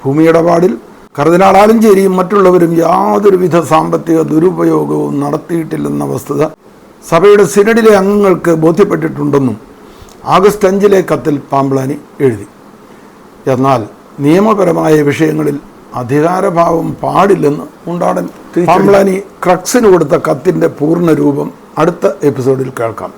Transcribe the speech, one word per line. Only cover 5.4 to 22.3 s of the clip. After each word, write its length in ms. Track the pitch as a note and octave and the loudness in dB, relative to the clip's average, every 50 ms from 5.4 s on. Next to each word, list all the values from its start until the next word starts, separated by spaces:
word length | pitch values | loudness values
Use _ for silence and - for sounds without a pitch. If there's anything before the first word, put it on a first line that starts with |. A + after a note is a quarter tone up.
| - - F3 E3+ D#3+ D#3 D#3 D3+ C#3+ D3 C#3+ D3 C#3+ C#3 C#3 | -6 -6 -6 -6 -6 -6 -6 -6 -6 -6 -4 -6 -6 -6 -6
വസ്തുത 300 | C3 - - C#3+ C#3+ D3+ D#3 - _ _ - - - - - - _ - - | -8 -8 -8 -4 -4 -4 -4 -4 _ _ -20 -20 -20 -20 -20 -20 _ -8 -2
സഭയുടെ 340 | - E3+ E3+ G3+ G#3 G3+ G3 F3 - | 0 2 4 6 6 6 4 2 2
സിനഡിലെ 380 | G3+ G3+ G#3+ A3+ A#3 A3+ A3 G#3+ G3 | 2 2 2 2 2 4 4 4 4
അംഗങ്ങൾക്ക് 520 | F#3+ G3 G#3 G#3 G3+ F#3+ F3+ D#3+ - E3+ E3 D#3+ D#3 | 2 0 0 2 2 2 0 0 0 -2 0 2 2
ബോധ്യപ്പെട്ടിട്ടുണ്ടെന്നും 920 | D#3+ E3 D#3 G3+ - F3 D#3+ D3+ D#3+ C3+ C3+ D3 D3 C#3 C#3+ C#3 B2 G#2+ G#2+ - - - - - - - - - - - - - - D3 | 0 2 2 0 0 0 -4 -4 -6 -6 -4 -4 0 0 0 0 0 -4 -6 -12 -20 -20 -20 -20 -20 -20 -20 -20 -20 -20 -16 -6 -2 0
ആഗസ്റ്റ് 340 | F3 F#3+ G#3 G3+ - - F#3 | 2 2 2 0 2 0 0
അഞ്ചിലെ 320 | F#3 G3+ F#3+ G#3 G3 F#3+ F3 - | 0 2 2 2 2 2 0 -2
കത്തിൽ 260 | E3 C#3 A#2+ D#3 D3+ C#3 - - | -4 -4 -2 -4 -4 -4 -6 -4
പാമ്പ്ലാനി 460 | - C#3 C#3 C#3 C3+ C3+ C3 C3 D3 D3+ - - - - D3 | -4 -2 -2 0 -2 -2 -4 -4 -8 -8 -12 -20 -8 -2 0
എഴുതി. 200 | C3 A2+ G2 G2 - - - - - - - - - - - - - - - - - - - - C#3 C3 | 0 0 -2 -10 -18 -20 -20 -20 -20 -20 -20 -20 -20 -20 -20 -20 -20 -20 -20 -20 -20 -20 -10 -4 -4 -2
എന്നാൽ 260 | B2 C3 C#3 C3+ A#2+ G#2+ G#2 - - - - - - C#3 | 0 0 0 0 -2 -2 -8 -14 -20 -20 -20 -12 -4 0
നിയമപരമായ 680 | C#3+ D#3+ F#3 G3+ A3 A3 G3+ F#3+ E3+ E3 E3 D#3+ D#3+ D#3 D3+ D3 C#3+ | 2 2 2 2 0 0 0 0 0 0 -2 0 2 2 2 2 0
വിഷയങ്ങളിൽ 480 | C#3 - D#3+ D#3 D3+ D#3 D3+ D3+ C#3+ C#3+ - - - - - - - A#2+ | 0 0 -2 -2 -2 -2 -4 -4 -4 -6 -12 -16 -20 -20 -20 -14 -12 -10
അധികാരഭാവം 880 | B2+ A#2 C#3 D3 D3+ E3 F3+ F#3 F#3 G3 F3 E3+ E3+ E3+ E3+ E3 D#3+ D#3+ D3+ - - | -6 -2 -2 0 0 0 -2 -2 -2 -2 0 0 0 0 0 -4 -4 -6 -8 -6 -6
പാടില്ലെന്ന് 640 | C3+ C3+ D3+ F3+ G3+ G3 C#3+ B2+ C#3+ D3 D#3 - - - - - | -4 -2 0 2 2 0 0 0 -2 -2 -4 -8 -14 -18 -18 -12
മുണ്ടാടൻ 400 | E3+ E3+ F3 F3 F3+ F#3 F3+ F3 F3 - - - - - | -10 -8 -4 -4 -2 -2 -4 -6 -8 -12 -16 -20 -8 -4
തിരിച്ചടി. 180 | E3+ F3 F3 | -2 0 0
പാമ്പ്ലാനി 460 | E3+ F#3 G3 G3+ G3 G3 G3 G3 F#3 F#3+ - - - - - | 2 2 2 2 4 4 2 2 0 -4 -6 -10 -14 -8 -2
ക്രക്സിന് 440 | F3 F3+ E3+ - - - B3 A#3 G#3 F#3 | -2 -2 -2 -2 -2 0 2 4 4 4
കൊടുത്ത 220 | F3 D#3+ C#3 C3 C3 B2 D#3 | 4 2 0 -2 -2 -2 -2
കത്തിൻ്റെ 420 | D#3 C3 C3 F#3 E3+ D#3+ D#3+ - - - | -4 -2 -2 -4 -2 0 -2 -2 -2 -2
പൂർണ്ണ 320 | C#3+ D3+ E3 F3 F3 E3 D#3 C#3 D3 | -2 -2 0 0 0 0 0 2 0
രൂപം 280 | D3 C#3+ C#3+ D3 C3+ - - - - - - D3+ | 0 0 -2 -6 -8 -10 -16 -20 -16 -4 -2 -2
അടുത്ത 240 | E3+ E3+ - - - D3 - - | -2 -2 -2 -4 -4 -4 -2 -2
എപ്പിസോഡിൽ 420 | D3 | -2